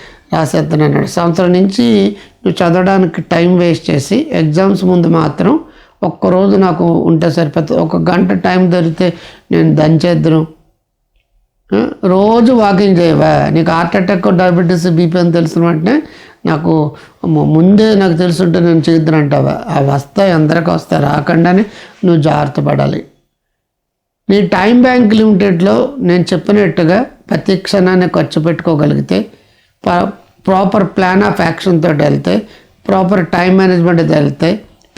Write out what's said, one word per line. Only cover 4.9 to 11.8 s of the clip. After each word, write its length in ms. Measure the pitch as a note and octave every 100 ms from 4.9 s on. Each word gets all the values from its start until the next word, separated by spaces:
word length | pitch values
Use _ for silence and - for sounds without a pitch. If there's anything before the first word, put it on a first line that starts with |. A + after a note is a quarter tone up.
| F3+ E3+
మాత్రం 540 | E3 D#3 C#3 F3+ D#4 - - - _
ఒక్కరోజు 540 | F3+ - G3 F#3 G3 G3
నాకు 280 | F#3+ E3
ఉంటే 460 | E3+ E3 D#3+ E3 E3+
సరిపోతుంది, 500 | E3 D#3+ D3+ D3+ E3+
ఒక 160 | D#3+ F3
గంట 360 | D#3+ F3+ F3+
టైమ్ 400 | F#3+ F#3 F3+ F3+
దొరికితే 420 | F3+ E3 D#3+ F3+ F3 - - _
నేను 240 | E3 D#3+
దంచేద్దును. 720 | D3+ D#3 D#3+ F3 E3 D#3 D#3+ D#3 - _ _ _ _ _ _ _ _ _ _ _
ఆ, 140 | G3